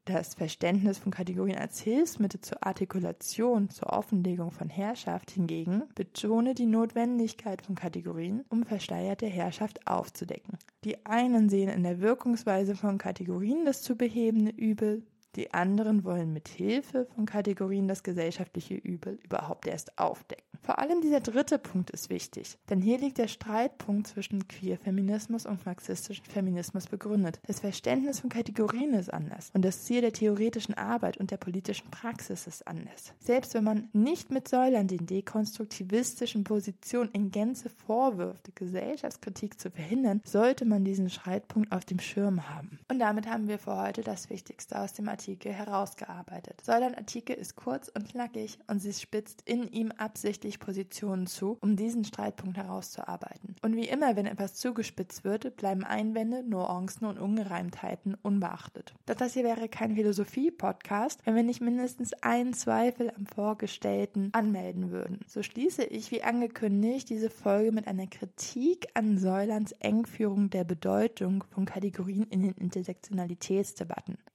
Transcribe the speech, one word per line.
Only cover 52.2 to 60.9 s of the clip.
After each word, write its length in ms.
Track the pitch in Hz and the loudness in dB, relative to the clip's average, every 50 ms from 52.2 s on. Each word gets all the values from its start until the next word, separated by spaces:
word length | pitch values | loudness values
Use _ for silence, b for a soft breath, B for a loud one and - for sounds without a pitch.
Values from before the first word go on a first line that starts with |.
| 208 208 202 - - 185 180 | -4 -6 -6 -6 -8 -6 -6
herauszuarbeiten. 960 | 196 196 185 185 190 185 - - - - - 180 175 - - - - - - 185 - | -6 -6 -6 -6 -8 -8 -10 -10 -10 -8 -8 -8 -8 -8 -12 -12 -14 -14 -14 -12 -4
Und 160 | - 220 226 | -2 0 0
wie 100 | 226 233 | 0 0
immer, 300 | - - 285 302 262 202 | 0 0 2 4 4 4
wenn 80 | 208 202 | 2 0
etwas 300 | 208 - - 196 185 - | -2 -2 -4 -6 -6 -6
zugespitzt 680 | - - 254 240 240 214 - - - 185 185 - - - | -4 -4 -2 -2 -2 -4 -4 -4 -8 -8 -8 -8 -6 -2
wird, 320 | 190 202 226 - 254 - | -2 -2 -2 -2 -6 -8
bleiben 300 | - - 196 196 190 190 | -2 -2 0 0 0 -2
Einwände, 580 | - 208 214 214 220 220 226 220 226 247 262 247 | -2 -2 0 0 0 0 0 -2 -2 -2 -2 -2
Nuancen 640 | 240 208 185 180 - 180 180 185 190 - - 226 | -2 0 0 0 0 -2 -2 -4 -6 -4 -4 -4
und 100 | 208 196 | -4 -4
Ungereimtheiten 960 | 208 - 202 214 226 208 175 175 175 180 175 - - - - - - - 190 196 - | -2 0 0 2 0 0 -2 -2 -4 -4 -4 -6 -6 -6 -6 -6 -4 -4 -4 -4 -2
unbeachtet. 720 | _ 208 202 202 180 170 - - - - _ - - - - - _ | _ 2 2 2 2 0 -4 -8 -12 -14 _ -14 -16 -16 -20 -16 _
Doch 100 | - 226 | -6 -2
das 180 | - 254 247 - | 0 0 0 2
hier 120 | 254 247 | 2 2
wäre 240 | 233 226 226 226 220 | 2 2 0 -2 -6
kein 260 | - - 220 220 214 | -4 -2 0 0 2
Philosophie-Podcast, 1300 | 214 214 208 202 208 202 - - 262 269 339 339 - - 196 190 - - - | 4 4 4 4 2 0 -2 0 2 2 2 0 2 -2 -2 -2 -2 -6 -4